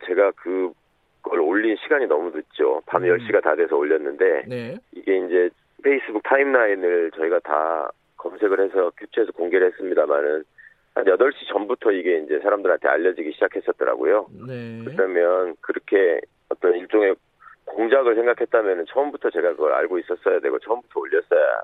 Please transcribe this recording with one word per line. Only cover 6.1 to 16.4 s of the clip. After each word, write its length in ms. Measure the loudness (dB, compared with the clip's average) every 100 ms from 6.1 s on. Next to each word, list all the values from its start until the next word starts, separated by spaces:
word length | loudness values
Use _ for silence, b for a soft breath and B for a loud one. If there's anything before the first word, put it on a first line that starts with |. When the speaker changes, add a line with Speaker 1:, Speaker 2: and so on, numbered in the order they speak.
| -6
Speaker 1:
타임라인을 880 | 0 2 4 2 2 2 2 2 0 -2
저희가 240 | 0 0
다 500 | 0 -2 0 -2 -6 -10 _ -12
검색을 420 | -10 -2 0 2 0
해서 260 | 0 -2 -2
캡처해서 340 | -8 -2 -2
공개를 340 | -2 -2 2 2
했습니다마는 760 | 0 -2 0 2 2 0 -2 -6 b b b b -2
한 120 | 2
여덟 240 | 4 2
시 140 | 0 -6
전부터 440 | -6 -4 -2 0
이게 260 | 0 0 -2
이제 200 | 0 -2
사람들한테 480 | 0 0 2 0 2
알려지기 440 | 2 0 -2 -6
시작했었더라고요. 920 | -2 -2 -2 -4 -2 -2 0 2 0 -2 -12 -14
Speaker 2:
네. 360 | -12 -12 -12 -8
Speaker 1:
그러면 720 | -2 0 2 2 2 -2 -6
그렇게 580 | -8 -8 0 2 4 2 -4 _